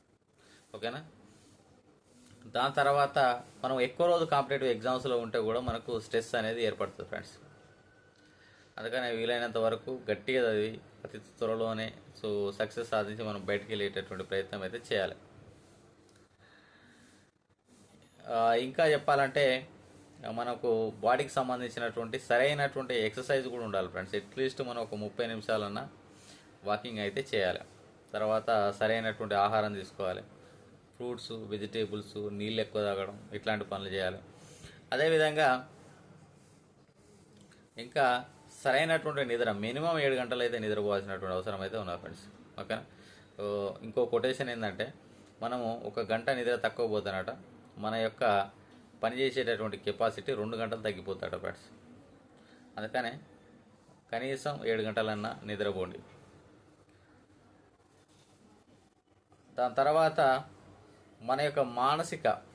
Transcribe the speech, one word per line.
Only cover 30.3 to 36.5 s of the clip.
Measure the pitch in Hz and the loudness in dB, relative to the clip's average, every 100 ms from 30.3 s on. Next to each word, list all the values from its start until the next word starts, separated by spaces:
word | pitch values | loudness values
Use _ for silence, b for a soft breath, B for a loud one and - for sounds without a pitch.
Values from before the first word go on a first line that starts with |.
| - B B B - - - | -20 B B B -20 -20 -10
ఫ్రూట్స్, | 123 117 - | -8 -8 -8
వెజిటేబుల్స్, | 113 107 104 101 113 104 104 98 104 104 | -10 -6 -6 -4 -2 -2 -4 -6 -6 -6
నీళ్ళు | 101 107 113 | -4 -2 0
ఎక్కువ | 107 107 | 0 0
తాగడం, | 101 98 98 104 - | 0 0 -4 -8 -10
ఇట్లాంటి | 104 110 104 101 | -6 -2 -2 -2
పనులు | 98 98 | -6 -4
చేయాలి. | 95 92 98 - B B B B B - | -2 -2 -4 -14 B B B B B -4
అదేవిధంగా | 131 156 160 156 151 143 127 - - - - - - - - - | 2 4 4 4 4 4 4 -2 -18 -20 -20 -20 -20 -20 -20 -20